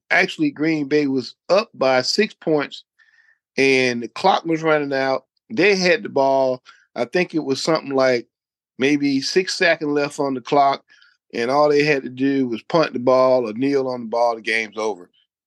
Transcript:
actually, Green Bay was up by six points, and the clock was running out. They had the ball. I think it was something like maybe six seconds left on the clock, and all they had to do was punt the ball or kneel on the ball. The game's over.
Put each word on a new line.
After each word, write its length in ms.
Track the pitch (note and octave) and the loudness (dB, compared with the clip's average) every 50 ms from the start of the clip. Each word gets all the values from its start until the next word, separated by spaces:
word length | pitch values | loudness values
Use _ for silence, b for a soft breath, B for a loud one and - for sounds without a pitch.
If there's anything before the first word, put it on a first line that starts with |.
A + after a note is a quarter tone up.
| _ _ | _ _
actually, 400 | - E3+ F#3+ F3+ - - D#3+ D3 | 0 0 0 0 -2 -2 -2 -2
Green 360 | C3+ - D3 D#3+ D#3+ D#3 D3 C3+ | -2 -2 -2 -2 -2 -2 -2 0
Bay 200 | D3 D3+ D3 C#3 | 0 0 0 0
was 260 | C3+ C3 A#2+ - - _ _ - | -2 -2 -4 -6 -12 _ _ 0
up 220 | E3+ G3 A3 - - | 0 0 0 -2 -4
by 300 | - C3+ C3 C3 B2+ B2+ | -2 0 2 2 2 0
six 320 | - - - G#3 G#3+ - | 0 0 0 -2 -2 -4
points, 480 | _ - E3+ D#3+ D3 C3+ - - - - _ _ b b b b b b b b b b _ _ - | _ -4 -2 0 0 -2 -4 -8 -14 -20 _ _ b b b b b b b b b b _ _ 0
and 460 | C3+ C3+ C3+ C3 C3 B2+ B2 A#2+ A#2+ | 2 4 4 4 2 0 0 -4 -6
the 40 | A2+ | -8
clock 380 | - - - F#3+ G3 - - | -8 0 2 2 2 2 0
was 160 | E3 D#3+ D#3 | -2 -2 -2
running 320 | D#3+ D#3+ D#3 D3+ D3 C#3 C3+ | 0 0 0 2 0 -2 -2
out. 320 | C3+ C3+ C3+ C3+ - - _ _ _ _ _ | -2 -2 -2 -2 -4 -6 _ _ _ _ _
They 260 | A2+ A2 E3+ G#3 G3+ | -2 0 2 2 2
had 280 | F#3+ F#3 F3+ E3+ D#3+ - | 2 2 2 2 0 -2
the 60 | B2+ | -4
ball. 520 | B2 C#3 C3+ C3+ C3+ C3+ C3+ C3 B2+ B2+ b b b b b b _ | -2 0 2 2 2 2 2 0 -2 -4 b b b b b b _
I 100 | - B2 | -8 -6
think 280 | A#2 - F3+ F3+ F3 - | -2 -2 -2 -2 -2 -4
it 100 | D#3+ D3 | -4 -2
was 160 | C3+ C3+ C3 | -2 -4 -2
something 360 | - - D#3+ D#3 - C#3 C#3 | 0 -2 -2 -2 -2 -2 0
like 320 | C3+ C3 C3 B2+ A#2+ A2 - _ _ _ _ _ _ _ _ _ - | 2 2 2 2 0 -4 -8 _ _ _ _ _ _ _ _ _ -2
maybe 440 | B2 C#3+ D3 C#3+ C#3+ C#3+ C#3 C3+ | 0 0 2 2 0 0 0 -2
six 340 | C3+ - - F#3 F#3+ - - | -2 0 -2 -2 -2 -2 -2
seconds 340 | - F#3 E3+ E3 D#3 D#3+ D3 | 0 0 0 0 0 -2 -2
left 300 | C#3+ D3 C#3+ C#3+ - - | -2 -2 -2 -2 -4 -6
on 160 | C#3+ C#3 C3+ | -4 -4 -4
the 60 | B2+ | -6
clock, 440 | A#2 - D3 C#3+ C#3 C#3 C3 - - b b b b b b b b _ - | -4 0 2 4 4 4 2 -2 -6 b b b b b b b b _ -8
and 160 | - A#2 A#2+ | -6 -4 0
all 180 | C3+ C#3+ D3+ D3+ | 2 2 2 4
they 160 | D3 C#3+ D3 | 4 4 2
had 200 | D3+ D3+ C#3 - | 2 0 0 -2
to 60 | B2+ | -6
do 380 | B2+ B2+ C3+ C#3 C#3 C#3 C3+ B2 | -6 -2 -2 0 0 0 0 -2
was 140 | A#2 A2 | -4 -8
punt 320 | - - - E3+ D3+ C#3 - | -6 -2 0 0 0 0 -2
the 60 | B2 | -2
ball 500 | B2 C3 B2+ C3 B2+ C3 B2+ B2+ B2 A2 | 0 2 4 4 4 4 2 2 0 -2
or 40 | G#2+ | -4
kneel 340 | A2 C3 C#3 C#3+ C#3 C3+ C3 | -4 -2 0 0 0 -2 -2
on 140 | B2+ B2 | -4 -8
the 60 | A#2+ A2+ | -8 -6
ball. 280 | A#2 A#2 A#2+ A#2+ A#2 | -2 0 0 0 0
The 80 | A2+ G#2+ | -2 -4
game's 340 | A2+ A2 A2+ A2 G#2 G#2 A2 | -2 -2 -2 -2 -4 -6 -6
over. 320 | G#2+ A2 G2+ F2 F2+ - _ _ _ _ _ _ _ | -4 -4 -6 -6 -12 -20 _ _ _ _ _ _ _